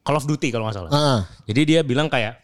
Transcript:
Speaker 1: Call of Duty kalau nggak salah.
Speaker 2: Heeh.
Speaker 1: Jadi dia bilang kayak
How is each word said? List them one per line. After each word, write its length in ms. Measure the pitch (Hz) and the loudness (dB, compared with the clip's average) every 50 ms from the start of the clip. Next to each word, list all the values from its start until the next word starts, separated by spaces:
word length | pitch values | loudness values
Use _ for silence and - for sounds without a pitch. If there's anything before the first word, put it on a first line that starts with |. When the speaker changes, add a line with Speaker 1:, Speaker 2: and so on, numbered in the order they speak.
Speaker 1:
Call 180 | _ - 143 151 | _ 0 -2 0
of 60 | 135 | 0
Duty 240 | 147 151 143 - 139 | -2 -4 -2 -2 -4
kalau 180 | 113 117 110 | -2 -2 -4
nggak 80 | 110 104 | -4 -6
salah. 160 | 101 87 80 | -8 -4 0
Speaker 2:
Heeh. 280 | 143 147 151 143 131 110 92 - - - _ | 0 2 2 2 2 0 -2 -4 -10 -18 _
Speaker 1:
Jadi 140 | - 107 131 156 | -2 0 2 4
dia 140 | 151 160 165 | 4 4 2
bilang 260 | 156 135 123 139 156 | 2 2 0 0 0
kayak 300 | 156 143 127 110 107 120 _ | 0 0 -2 -2 -4 -8 _